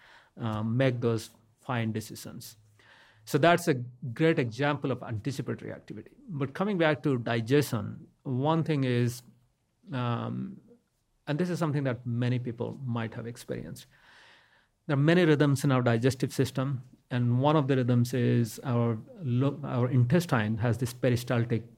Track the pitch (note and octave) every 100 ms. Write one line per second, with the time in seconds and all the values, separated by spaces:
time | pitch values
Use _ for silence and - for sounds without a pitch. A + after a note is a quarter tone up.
0 | - - _ - A2+ G#2+ A2 A#2+ C3+ A#2+
1 | A#2+ A2+ - _ _ _ - B2 A2+ A2
2 | G#2+ A2+ - - - - _ _ _ -
3 | _ _ - D3 D#3+ F3 F3 C3+ B2 -
4 | C3+ A#2 D#3+ D#3+ A#2+ G#2+ C#3+ D3 D3+ A#2+
5 | G2+ A2 A#2+ B2+ A#2+ A2+ G#2+ - - G#2
6 | - _ C#4+ D3+ C3+ C3+ G3 F#3+ D#3+ D3+
7 | D#3 C3 A#2 A#2 A2 C#3+ C#3+ A#2 G#2 A2+
8 | - _ - B2+ C#3+ E3 D#3 D3+ C3 A#2+
9 | A#2+ B2 - _ _ _ _ _ - C3
10 | B2 A#2 A#2 B2 C3 - - - _ _
11 | _ _ - D3+ F3+ E3 E3 C#3+ C3+ B2
12 | B2 A#2 B2 B2 B2 A#2 A2+ A#2 C3 A#2
13 | A2+ A#2 A#2 A#2+ - B2 A#2 - - _
14 | _ - - _ _ _ _ _ - C#3+
15 | D3 F3 F3 C#3+ D3 C3+ D3 C3 B2 A#2
16 | B2+ B2+ C3+ - C3 - C3 C3 - -
17 | - B2 B2 A#2+ C#3 D#3 C3+ C3+ A#2+ B2
18 | A#2+ B2+ A#2+ A#2+ A2+ - C#3+ A#2+ A#2 A2+
19 | - A#3 D3+ A#2+ C#3 C#3 C#3 C3 A#2+ C3
20 | A#2+ F3 F3 B2+ G#2+ A2 A#2+ A#2 B2 -
21 | C3 A#2+ - B2 A#2+ A#2 -